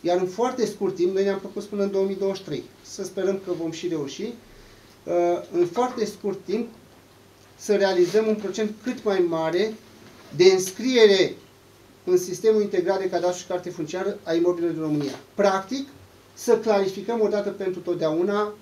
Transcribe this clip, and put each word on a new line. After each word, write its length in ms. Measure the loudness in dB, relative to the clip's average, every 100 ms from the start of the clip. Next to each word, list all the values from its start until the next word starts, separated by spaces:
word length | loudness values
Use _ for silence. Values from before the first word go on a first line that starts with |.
iar 180 | 0 0
în 80 | 0
foarte 400 | 0 -2 0 -4
scurt 280 | -2 -4
timp, 200 | 0 0
noi 100 | 2
ne-am 140 | 0 -2
propus 260 | -6 -12
până 180 | -8 -4
în 80 | -2
două 140 | 0
mii 120 | -2 -2
douăzeci 220 | -4 -4
și 60 |
trei, 180 | -8 -10 -10 -20
să 220 | -18 -12
sperăm 360 | -8 -2 -2 -2 -4
că 60 | -6
vom 100 | -6
și 180 | -6 -6
reuși, 340 | -6 -6 -8
uh, 920 | -10 -10 -20 -20 -20 -20 -20 -18 -4 0 0 -2 -2
în 140 | 0 0
foarte 380 | 0 -2 -2
scurt 400 | -6 -4 -8 -8
timp 240 | -4 -4 -4 -12 -20 -20 -20 -20 -20 -20 -20 -16
să 200 | 0 2
realizăm 500 | 4 4 4 4 2
un 80 |
procent 380 | 0 -2 -4 -4 -4
cât 220 | -8 -4
mai 200 | -2 2 2
mare 460 | 2 0 0 -2 -4 -18 -20 -20 -20 -16 6
de 80 |
înscriere 880 | 6 6 0 -4 0 8 8 8 2 0 -20 -20 -20 -20 -20 -12
în 120 | 0 0
sistemul 460 | 0 0 2 4
integrat 360 | 2 0 0 0
de 100 | 0
cadastru 340 | 0 -2 -4
și 40 | -6
carte 240 | -6 -6
funciară 480 | -8 -6 -4 -4 -6
a 120 | -2
imobilelor 400 | 0 2 0 -2
din 80 | -2
România. 360 | -2 -2 -4 -8 -14
Practic, 540 | 0 0 0 -4 -8 -8 -16 -20 -20 -20
să 240 | -10 2 2
clarificăm 640 | 4 2 0 -4 -6 0
odată 300 | 0 0 -4
pentru 300 | -6 -6 -6
totdeauna 760 | -6 -2 0 0 0 0 -2 -6